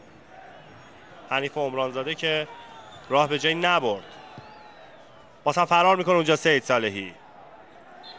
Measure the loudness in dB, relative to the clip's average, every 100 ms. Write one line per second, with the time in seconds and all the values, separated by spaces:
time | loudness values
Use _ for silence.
0 | -20 -20 -20 -20 -20 -20 -20 -20 -20 -20
1 | -20 -20 -8 -6 -6 -6 -6 -4 -6 -6
2 | -8 -6 -4 -4 -6 -12 -20 -20 -20 -20
3 | -2 0 2 0 -2 0 0 2 0 -4
4 | -8 -20 -20 -20 -20 -20 -20 -20 -20 -20
5 | -20 -20 -20 -6 -2 0 2 4 4 4
6 | 2 2 2 2 2 2 2 0 0 -4
7 | -10 -14 -20 -20 -20 -20 -20 -20 -20 -20
8 | -20